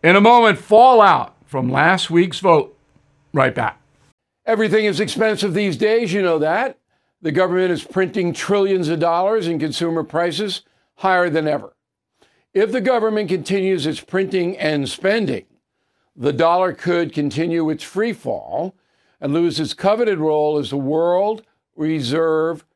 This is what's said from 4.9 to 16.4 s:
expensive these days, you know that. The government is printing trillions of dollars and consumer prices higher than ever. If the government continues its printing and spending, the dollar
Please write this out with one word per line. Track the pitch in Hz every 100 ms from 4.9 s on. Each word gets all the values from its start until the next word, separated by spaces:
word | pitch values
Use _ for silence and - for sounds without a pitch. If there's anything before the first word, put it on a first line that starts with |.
| 165
expensive | 208 - 220 214 202 175
these | 202 139
days, | 214 226 226
you | 196
know | 185 160
that. | 151 185 262 - _ _ _ _
The | -
government | 156 185 180 185
is | 165
printing | - 185 185 - 175
trillions | 156 - 202 196 190 156
of | 165
dollars | 170 170 190 220 170
and | 160
consumer | 156 - 170 165
prices | 151 156 175 151 208 - _ _ _ _
higher | 190 185 180
than | 160 156
ever. | 143 101 _ _ _ _ _ _ _ _
If | 196 214
the | 240
government | 208 247 220 214 190
continues | 180 139 196 190 180 143
its | 151
printing | - 185 190 190 175 190
and | 156 147 135
spending, | - 185 220 185 110 - _ _ _ _ _ _ -
the | 131
dollar | 131